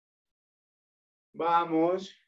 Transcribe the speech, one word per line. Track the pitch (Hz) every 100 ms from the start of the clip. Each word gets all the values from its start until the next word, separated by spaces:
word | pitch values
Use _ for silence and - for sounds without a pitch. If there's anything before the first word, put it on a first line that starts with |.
| _ _ _ _ _ _ _ _ _ _ _ _ _
Vamos, | 143 165 170 165 160 170 190 190 -